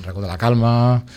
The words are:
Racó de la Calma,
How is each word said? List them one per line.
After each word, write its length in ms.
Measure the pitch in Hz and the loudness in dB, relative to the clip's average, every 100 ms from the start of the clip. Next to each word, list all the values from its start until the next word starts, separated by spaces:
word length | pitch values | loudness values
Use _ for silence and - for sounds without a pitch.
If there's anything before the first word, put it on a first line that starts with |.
Racó 200 | 90 92 | -12 -10
de 60 | 98 | -10
la 80 | 90 | -4
Calma, 640 | 120 120 113 120 120 123 123 | 0 2 2 2 2 2 -2